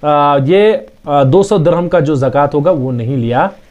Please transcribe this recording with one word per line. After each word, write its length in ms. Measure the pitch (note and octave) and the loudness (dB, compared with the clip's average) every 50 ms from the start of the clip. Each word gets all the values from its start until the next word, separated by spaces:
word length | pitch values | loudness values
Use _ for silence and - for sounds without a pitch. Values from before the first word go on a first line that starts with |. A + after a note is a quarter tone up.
| - | -2
आ, 340 | D3 D3 D3 D3 C#3+ C#3+ C#3 C3+ | 0 0 2 2 2 2 0 0
ये, 440 | C3+ F3+ G3 G#3 A3 A3 - - - - _ - D3+ | 2 2 2 2 2 0 -2 -4 -10 -20 _ -6 -2
आ, 160 | C#3+ C#3+ C#3 | 0 2 2
दो 180 | C3+ C3+ F#3+ G3 | 4 4 2 2
सौ 160 | G3 G#3+ G3 | 2 0 0
दिरहम 300 | D3 E3 F3 E3+ F3 E3+ | 0 0 0 0 -2 0
का 120 | F3+ F3+ | 0 0
जो 140 | D3 C#3+ D#3 | 0 0 -2
ज़कात 380 | C3 B2+ C3 A2 C#3 C#3+ C#3+ C#3+ | -2 -2 -2 0 0 0 0 0
होगा 160 | D3 C#3+ F3 | 0 0 0
वो 200 | F#3 D3 B2+ C3 | 0 -2 -2 -4
नहीं 260 | B2+ A#2 A2+ A#2+ C#3 | -6 -6 -6 -4 -4
लिया 340 | C3 A#2 A2+ A#2+ B2+ E3 G3 - - - - | -4 -4 -2 -2 -2 -2 -2 -4 -10 -20 -16